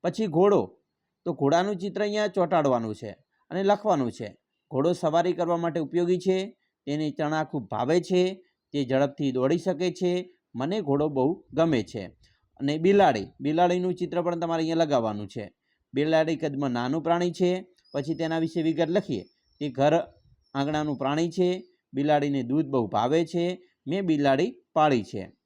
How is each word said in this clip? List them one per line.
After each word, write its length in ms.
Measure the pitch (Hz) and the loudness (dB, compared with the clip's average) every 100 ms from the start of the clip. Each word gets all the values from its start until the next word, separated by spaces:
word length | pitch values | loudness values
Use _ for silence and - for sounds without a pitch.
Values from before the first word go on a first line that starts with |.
પછી 240 | 180 - 220 | -6 -4 -2
ઘોડો, 500 | 156 202 190 95 _ _ _ _ _ - | 4 4 4 0 _ _ _ _ _ -8
તો 80 | |
ઘોડાનું 420 | 143 143 165 196 190 | 0 2 4 2 -4
ચિત્ર 260 | 196 196 | -6 -4
અહીંયા 260 | 208 208 208 | -2 0 -2
ચોંટાડવાનું 680 | 196 170 165 143 123 113 104 | 0 2 2 2 0 -2 -8
છે 160 | 107 - _ _ _ | -12 -16 _ _ _
અને 140 | 175 | -2
લખવાનું 480 | 196 202 214 165 123 | 0 2 2 0 0
છે, 260 | - 110 - _ _ _ | -4 -12 -14 _ _ _
ઘોડો 220 | 135 156 | -2 0
સવારી 400 | 175 165 160 170 | 0 0 0 0
કરવા 240 | 170 170 170 | -2 -2 0
માટે 220 | 170 160 | -2 -4
ઉપયોગી 380 | 143 165 175 180 | -2 -2 0 0
છે, 400 | 190 185 202 - _ _ - | 0 -2 -4 -12 _ _ -8
તેને 260 | 147 151 | -4 -4
ચણા 320 | 139 151 156 | -4 -2 -2
ખૂબ 240 | 156 151 104 | -2 -6 -6
ભાવે 300 | 107 123 175 | -4 0 0
છે, 440 | 170 180 185 190 _ _ _ | 2 0 0 -4 _ _ _
તે 140 | 147 127 | -4 0
ઝડપથી 460 | 131 139 - 139 | 0 0 0 -2
દોડી 260 | 127 131 170 | 0 0 0
શકે 340 | 185 156 180 | -2 -2 -4
છે, 380 | 170 180 180 180 _ _ 117 | -2 -2 -2 -4 _ _ -6
મને 260 | 139 185 | -4 -4
ઘોડો 280 | 147 139 151 | 0 0 0
બહુ 360 | 135 131 185 _ | 0 0 -2 _
ગમે 300 | 139 165 131 | 0 2 2
છે. 220 | 101 110 92 - _ _ _ _ | -2 -10 -12 -16 _ _ _ _
અને 180 | 139 151 | -4 2
બિલાડી, 500 | 170 202 180 113 95 _ | 4 6 6 4 -4 _
બિલાડીનું 540 | 139 156 180 180 180 180 | -2 2 2 2 0 -2
ચિત્ર 260 | 175 170 | -4 -2
પણ 180 | 170 170 | -2 -2
તમારે 220 | 170 165 | -2 -2
અહીંયા 140 | 160 165 | 0 0
લગાવવાનું 520 | 160 135 113 104 104 | 2 2 0 -4 -8
છે. 260 | 120 101 _ _ _ _ | -10 -12 _ _ _ _
બિલાડી 420 | 131 151 160 160 160 | -2 2 2 2 0
કદમાં 360 | 156 139 139 | -2 -2 -2
નાનું 320 | 120 123 160 | -2 -2 -2
પ્રાણી 280 | 151 170 180 | 0 0 0
છે. 360 | 165 180 185 185 _ _ | 0 0 0 -6 _ _
પછી 220 | 143 139 156 | -6 -4 -4
તેના 240 | 160 165 | -2 -2
વિશે 220 | 160 170 | -2 0
વિગત 280 | 160 151 160 | -2 0 0
લખીએ, 360 | 185 - 110 - _ _ _ | 0 -2 -8 -8 _ _ _
તે 100 | 147 | -8
ઘર 260 | 127 143 220 - _ _ _ _ | 0 2 2 0 _ _ _ _
આંગણાનું 440 | 139 139 151 151 131 | -4 -2 -2 -2 -2
પ્રાણી 340 | 131 147 170 | -2 0 -2
છે, 320 | 175 180 185 - _ _ | 2 0 0 -8 _ _
બિલાડીને 500 | 135 143 147 143 139 | -2 2 2 2 -2
દૂધ 220 | 120 143 139 | 0 -2 0
બહુ 220 | 135 107 | 0 0
ભાવે 380 | 104 120 160 165 | 0 2 2 0
છે, 360 | 175 175 180 _ _ - | -2 -2 -4 _ _ -6
મેં 180 | 185 185 | -4 0
બિલાડી 500 | 151 143 135 196 - _ | 2 4 2 0 -4 _
પાળી 300 | 160 151 131 | 2 4 2
છે. 280 | 98 107 85 _ | -2 -10 -12 _